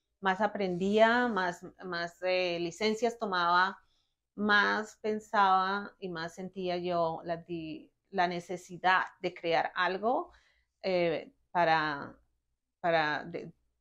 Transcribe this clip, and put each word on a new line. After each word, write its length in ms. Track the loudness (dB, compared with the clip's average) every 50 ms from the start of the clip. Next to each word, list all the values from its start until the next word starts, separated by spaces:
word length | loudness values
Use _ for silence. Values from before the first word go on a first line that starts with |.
| _ _ _ -4
más 200 | -2 -2 0 2
aprendía, 880 | 0 -2 0 -2 -4 -2 -2 -2 0 2 4 6 6 6 6 4 2 0
más, 380 | 0 0 -2 -2 -4 -6 -10 -18 -18 -16 -12
más, 320 | -8 -6 -6 -6 -6 -8 -6 -2
eh, 360 | 0 0 0 0 0 -2 -2
licencias 600 | -4 -6 -4 -2 -2 -2 0 0 -2 -2 -2 -2
tomaba, 580 | -6 -4 -2 0 2 4 4 4 4 2 0 -8 _ _ _ _ _ _ _ _ _ _ -8
más 600 | -4 0 2 4 4 4 4 0 -2 -4 -6 -10 _
pensaba 920 | -4 -4 -4 -4 -6 -2 2 2 4 6 4 4 2 0 -2 -4 -6 -8 -14 -12
y 100 | -10 -8
más 240 | -8 -6 -8 -8 -8
sentía 440 | -10 -12 -12 -8 -6 -4 -4 -4 -2
yo 440 | -2 -2 0 0 0 0 -2 -4 -6
la 140 | -6 -8 -8
di-, 540 | -8 -10 -10 -8 -8 -8 -12 -12 -14 -20 _ _ _ _
la 180 | -2 0 0 0
necesidad 760 | 0 -4 -6 -8 -10 -10 -10 -12 -12 -2 0 2 2 2 0 -2 -8 _
de 120 | -6 -6 -6
crear 380 | -4 -4 0 0 2 0 0 -2
algo, 560 | -2 -2 -2 -2 -2 -2 0 0 0 -2 -6 -12 -20 _ _ _ _ _ _ _ _
eh, 500 | -6 -2 0 0 0 0 0 -2 -6 -10 _ _ _ _
para, 640 | 0 2 4 4 4 2 2 0 -4 -6 -8 -12 -14 _ _ _ _ _ _ _ _ _ _ _ _ _
para 440 | -2 2 2 2 2 2 0 -4 -6
de-, 280 | -8 -10 -10 -12 -12 -16 _ _ _ _ _